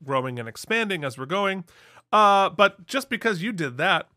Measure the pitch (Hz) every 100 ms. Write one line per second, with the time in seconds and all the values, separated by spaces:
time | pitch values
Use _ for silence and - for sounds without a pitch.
0 | 135 135 131 123 113 - - 226 220 185
1 | 143 123 131 190 196 190 180 _ - -
2 | _ 214 208 196 190 180 202 - - 269
3 | - 220 226 190 196 202 147 123 175 170
4 | -